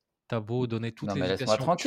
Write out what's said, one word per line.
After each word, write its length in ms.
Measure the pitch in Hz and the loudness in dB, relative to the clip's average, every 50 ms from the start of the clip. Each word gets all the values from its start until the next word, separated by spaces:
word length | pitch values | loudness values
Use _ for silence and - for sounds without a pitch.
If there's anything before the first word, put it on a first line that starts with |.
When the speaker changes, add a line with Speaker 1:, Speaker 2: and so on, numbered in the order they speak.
| _ _ _ _ _ - | _ _ _ _ _ -6
Speaker 1:
T'as 120 | 120 117 | -4 -4
beau 240 | 107 104 120 127 127 | -4 -2 -2 -2 -2
Speaker 2:
Hmm. 40 | 120 | 0
Speaker 1:
donner 240 | 117 113 113 113 - | -2 -2 -4 -4 -6
toutes 160 | - 104 101 | -6 -6 -4
Speaker 2:
Non, 60 | 98 | -2
Speaker 1:
les 40 | 90 | 0
Speaker 2:
mais 80 | 90 92 | 0 0
laisse-moi 40 | |
Speaker 1:
éducations 360 | 98 - 131 123 - - 135 143 | 0 0 2 2 2 4 4 2
que 80 | 175 | 2
tu 0 | - - | 4 4